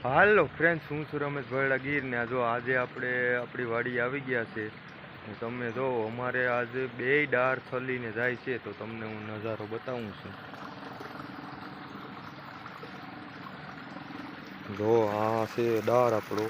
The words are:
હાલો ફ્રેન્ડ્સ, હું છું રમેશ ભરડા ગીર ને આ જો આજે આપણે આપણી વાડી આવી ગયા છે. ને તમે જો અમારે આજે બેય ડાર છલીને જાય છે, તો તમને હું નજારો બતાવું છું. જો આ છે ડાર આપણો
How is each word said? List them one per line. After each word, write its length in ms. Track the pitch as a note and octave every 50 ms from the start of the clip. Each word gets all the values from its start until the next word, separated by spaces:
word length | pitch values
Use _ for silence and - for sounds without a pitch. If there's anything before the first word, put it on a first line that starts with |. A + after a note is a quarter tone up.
| -
હાલો 460 | B2 C3 D3+ F#3 G#3 G#3+ G3+ E3 B2+ - -
ફ્રેન્ડ્સ, 280 | D3+ E3 E3+ D#3+ - -
હું 140 | D3 D3+ D#3
છું 140 | - - D3
રમેશ 300 | C#3+ C#3+ C#3+ C#3+ B2+ A#2
ભરડા 260 | A#2+ C3+ C3+ C3+ C3+ C3
ગીર 260 | C3 C#3 D3 D3 C3
ને 140 | C3 B2 A#2+
આ 80 | A#2+
જો 140 | A2+ B2 B2+
આજે 360 | A#2+ A#2 A#2 B2 A#2+ B2 C3 B2+
આપણે 320 | B2 B2 - - C3 B2+ B2+ B2 B2 B2 B2
આપણી 280 | B2 A#2+ A#2+ - B2 B2+
વાડી 360 | A#2 A2+ A#2 A#2+ B2 B2 A#2+
આવી 200 | A#2+ B2 C3 C#3+
ગયા 240 | C#3 C3 B2+ A#2+ A2+
છે. 200 | G#2+ G2+ A2+ G#2+ G#2+ - - - - - - - - - - - G#2+
ને 60 | G#2 G2
તમે 280 | A#2 A2+ A#2+ B2 B2 A#2
જો 140 | A2 A#2+ C3 C3+ B2+ A#2+ G#2+ A2
અમારે 400 | A#2 A#2+ B2 B2 B2 B2 B2+ B2+
આજે 400 | A#2+ A#2+ B2 A#2 A#2+ B2+ C3 B2+ B2 B2
બેય 280 | B2 B2+ C#3 D3 D3
ડાર 340 | C#3+ C3 B2 B2+ C3 C3 B2
છલીને 520 | B2 - - B2+ B2+ C3 B2+ B2 B2 A2+
જાય 240 | G#2 A2+ A#2+ B2 B2
છે, 220 | A#2 - - B2+ A#2
તો 140 | - G#2+
તમને 340 | G2+ - G#2+ A2 A2+ A2+ A2
હું 140 | A2 A2 G#2+ G#2+ G#2+
નજારો 400 | G#2+ G#2+ G#2 A2+ A2 G#2 G#2+ G#2
બતાવું 400 | A2 A#2 - - B2+ A#2+ A#2 G#2
છું. 220 | G2 - - F#2+ G2 - - - - - - - - - - - - - - - - - - - - - - - - - - - - - - - - - - - - - - - - - - - - - - - - - - - - - - - - - - - - - - - - - - - - - - - - - - - - - - - - - - - - - - - G#2 F#2+
જો 180 | G#2 G#2+ A2+ A#2 A2 G#2 G#2 G#2+
આ 260 | G#2+ A2 A2+ A2+ A2
છે 220 | A2 - - A#2 A#2 A#2 A2
ડાર 320 | G#2 A2 A2+ B2 B2 A#2+ A2+
આપણો 340 | G#2+ G2 - G#2 G2+ G#2+ A2+